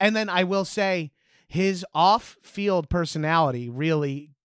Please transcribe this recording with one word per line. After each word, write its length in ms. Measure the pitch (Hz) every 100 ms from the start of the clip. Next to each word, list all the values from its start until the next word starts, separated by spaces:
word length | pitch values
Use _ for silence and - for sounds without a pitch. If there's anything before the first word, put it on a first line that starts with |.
and 140 | 208
then 140 | 220 214
I 160 | 180
will 200 | 180 196
say 480 | 185 - 196 185 156 - _ _ _
his 360 | 165 190 185 185
off-field 960 | 151 175 226 - - - - 202 185 156
personality 800 | 175 165 160 151 165 151 123 120
really 600 | 120 160 156 143 139 151 _